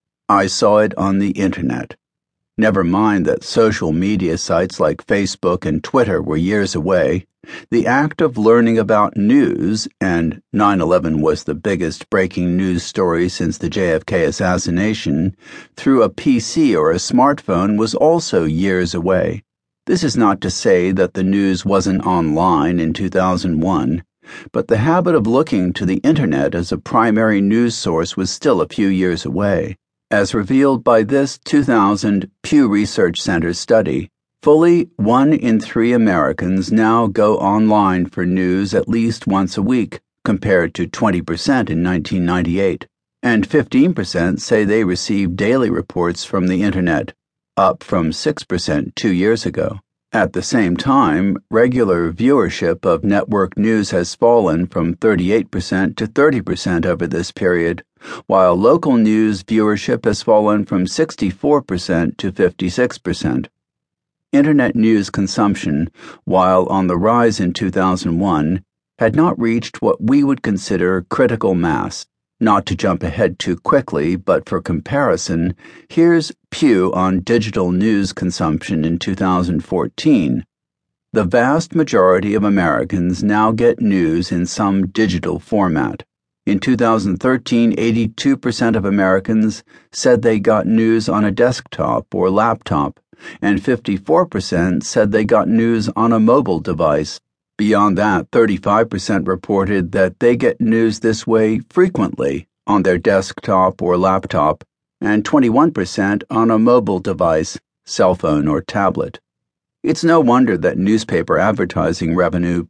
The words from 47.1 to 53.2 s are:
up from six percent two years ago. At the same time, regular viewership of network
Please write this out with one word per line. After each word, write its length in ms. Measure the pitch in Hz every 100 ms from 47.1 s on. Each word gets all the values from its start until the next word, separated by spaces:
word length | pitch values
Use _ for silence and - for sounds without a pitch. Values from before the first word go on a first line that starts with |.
| - _ _ _ -
up 280 | 92 90
from 260 | - 95 82
six 320 | 78 - -
percent 540 | - 87 - 73 - -
two 160 | 110
years 340 | 90 101 113 -
ago. 320 | - 78 101 - _ _
At 200 | 110 95
the 100 | 90
same 340 | - 123 95 87
time, 600 | - 135 101 76 98 - -
regular 640 | 110 123 127 104 87 85
viewership 720 | 85 120 139 92 - 87 82
of 200 | 92 82
network 520 | 101 101